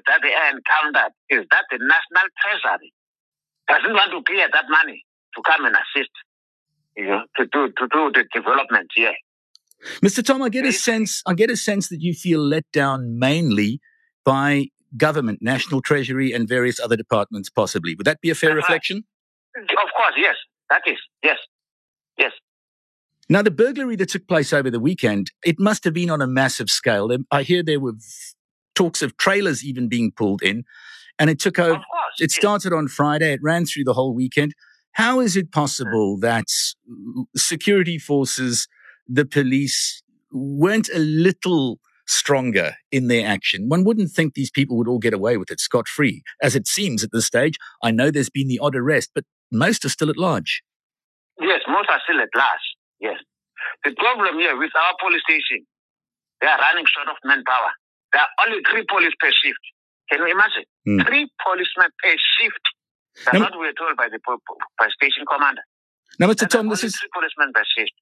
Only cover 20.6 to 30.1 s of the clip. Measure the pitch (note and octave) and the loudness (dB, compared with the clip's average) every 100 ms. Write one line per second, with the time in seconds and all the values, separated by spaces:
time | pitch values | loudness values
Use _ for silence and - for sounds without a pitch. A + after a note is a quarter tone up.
20.6 | _ C#3+ B2 - - _ D3+ C#3 - _ | _ 0 0 -6 -12 _ -2 -2 -6 _
21.6 | _ _ _ _ _ - - - _ _ | _ _ _ _ _ -4 -4 -4 _ _
22.6 | _ _ _ _ _ _ _ F3+ G#3 D#3 | _ _ _ _ _ _ _ 2 2 2
23.6 | A#3+ D4 C4 G#3+ F#3 G3+ - E3 C#3 D3 | 0 0 -6 -4 -4 -6 -2 -2 2 0
24.6 | C3 A#2+ C3 F#3 A#2 G2+ F#2 - E3+ D#3+ | 0 0 -2 0 0 0 -4 -4 -2 2
25.6 | G3 G#3 F3+ D#3+ F3 D#3 C3 C3 C3 - | 0 0 -2 -2 -2 0 0 2 0 0
26.6 | A2 - B2+ G#2 G#2+ B2+ C#3 C#3+ C3+ F3 | -2 0 0 0 0 -2 0 -2 2 0
27.6 | E3 D3 C3 A2 - - - - _ _ | 2 -2 -2 -8 -16 -20 -20 -20 _ _
28.6 | _ - F3 - C#3 - - G3 G3 C3 | _ 0 0 0 -6 0 2 2 2 -2
29.6 | C#3+ B2+ A#2+ A#2+ A2 | -4 -4 -2 0 0